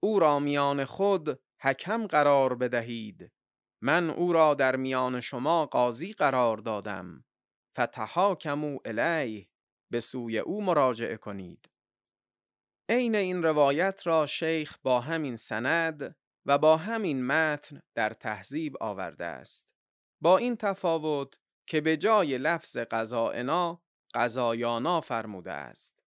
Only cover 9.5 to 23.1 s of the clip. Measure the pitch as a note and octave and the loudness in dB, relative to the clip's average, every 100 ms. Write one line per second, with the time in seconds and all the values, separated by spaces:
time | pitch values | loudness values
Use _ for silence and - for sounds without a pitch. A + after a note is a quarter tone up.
9.5 | _ _ _ _ A#2+ A2+ C3 A#2 A2 - | _ _ _ _ -4 -2 -4 -2 -2 -2
10.5 | G3+ G3+ D#3+ C3 A#2 A#2 A2 - G2 F#2 | -2 2 4 4 2 -4 -6 -8 -10 -12
11.5 | E2+ _ _ _ _ _ _ _ _ _ | -16 _ _ _ _ _ _ _ _ _
12.5 | _ _ _ _ A#3+ A#3+ G#3+ F#3 F3+ E3 | _ _ _ _ 0 2 0 0 0 2
13.5 | D3+ C#3+ C#3+ F#3+ F#3+ - E3 D3 - D#3+ | 4 4 4 0 -2 0 2 2 -2 -2
14.5 | D#3+ D3+ - C3 B2 B2 E3 D3 A#2 - | -2 -4 -6 0 0 2 -4 -4 -4 -4
15.5 | A2 B2 E3 E3 D3+ C#3 - _ _ - | -2 0 0 0 -4 -10 -12 _ _ 2
16.5 | C#3+ D3+ D#3 F3 A3+ G3+ C3+ B2+ D3+ D#3+ | 4 6 6 4 -4 -2 -2 0 2 2
17.5 | D3 - C#3 _ - A2 A2 B2 G#2 G2 | -2 -8 -20 _ -2 -2 -2 -8 -8 -6
18.5 | C#3+ D#3 C3 A2+ G2 F#2 D2 E2+ C#2 C2 | -6 -6 -6 -6 -4 -8 -6 -8 -8 -12
19.5 | - - _ _ _ _ _ D#3 F#3 B3 | -14 -16 _ _ _ _ _ 4 4 4
20.5 | A#3 G#3+ F#3+ F3+ E3 D#3 C#3+ C3+ _ _ | -2 -4 -2 0 0 0 -2 -4 _ _
21.5 | _ - D#3+ D3+ D#3+ F#3 A3 E3+ B2+ C#3 | _ -4 -2 2 0 2 2 2 0 -2
22.5 | E3+ - B2+ A#2 A2+ A2+ | -2 -4 -6 -4 -4 -2